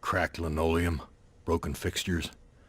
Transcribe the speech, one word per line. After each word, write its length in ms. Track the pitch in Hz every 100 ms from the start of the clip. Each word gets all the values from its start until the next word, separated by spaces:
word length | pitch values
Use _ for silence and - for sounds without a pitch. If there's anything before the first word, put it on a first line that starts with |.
Cracked 380 | - 95 82 -
linoleum, 600 | 82 76 82 82 85 82 - - - -
broken 300 | - 82 82
fixtures. 580 | 69 90 - - 87 80 - - -